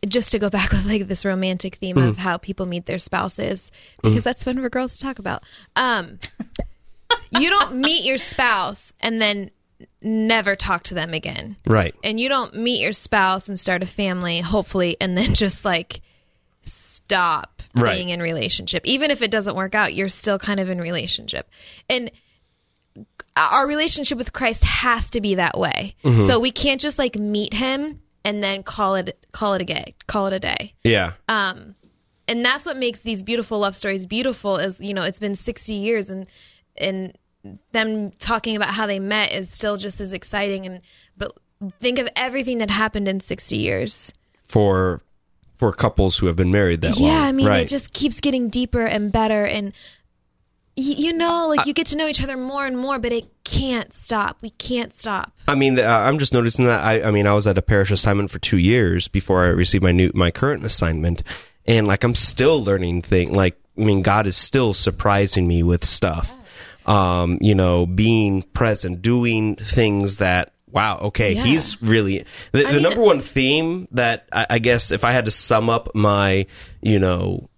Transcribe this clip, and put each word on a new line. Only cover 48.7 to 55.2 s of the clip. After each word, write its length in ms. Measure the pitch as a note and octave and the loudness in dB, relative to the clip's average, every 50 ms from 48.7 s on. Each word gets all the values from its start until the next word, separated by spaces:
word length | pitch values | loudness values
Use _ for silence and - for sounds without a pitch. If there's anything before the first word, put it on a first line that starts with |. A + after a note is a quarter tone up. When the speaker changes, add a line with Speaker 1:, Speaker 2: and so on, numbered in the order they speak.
| - A#3+ A3+ | -2 -2 0
Speaker 1:
and 260 | A3 - G#3+ G#3 G#3 G3 | 0 -2 -2 -4 -2 0
better. 320 | A3+ A3 A3 A3 G#3+ G#3 | 0 0 2 0 0 0
And 280 | - - G#3 G3+ G3 G3+ - - - - _ _ _ _ _ _ _ _ _ _ _ _ _ _ _ _ - | -2 -2 -4 -6 -8 -10 -14 -20 -20 -20 _ _ _ _ _ _ _ _ _ _ _ _ _ _ _ _ -6
y-, 160 | C4 C#4 D4 | -4 -4 -2
you 160 | - D4 E4 E4+ | -2 -2 -2 0
know, 360 | E4 E4+ E4+ E4+ E4+ E4+ D#4+ | 0 0 0 0 0 0 0
like, 120 | D4+ D4+ | 0 0
Speaker 2:
I 40 | - | 0
Speaker 1:
you 80 | C#4+ D4 | 0 -2
get 140 | D#4+ E4 - | -2 -2 -4
to 80 | C#4+ D4 | -4 -4
know 80 | D#4+ D#4 | -2 -2
each 140 | D4 - C4+ | -2 -2 -4
other 160 | C4+ C4+ B3+ | -4 -4 -6
more 260 | B3+ B3+ C#4 C#4 C#4 | -8 -6 -6 -6 -4
and 140 | C4+ B3+ B3 | -4 -4 -4
more, 200 | B3+ C4+ C#4 C4 | -4 -4 -4 -4
but 140 | A3 A#3+ A#3 | -2 -2 -4
it 140 | A#3 A3+ - _ _ _ | -4 -6 -8 _ _ _
can't 480 | - - - C#4 C4 B3 A#3 - - - | -4 -2 -2 0 0 -2 -4 -4 -8 -12
stop. 460 | - - - A#3+ G#3+ G3+ G3 - _ | -18 -8 -4 -2 -2 -2 -2 -4 _
We 80 | - A3 | -14 -16
can't 440 | _ _ - - B3 A#3+ A#3 - - | _ _ -8 -4 -4 -4 -4 -6 -10
stop. 360 | - - A3+ G3+ F#3 | -12 -8 -6 -6 -6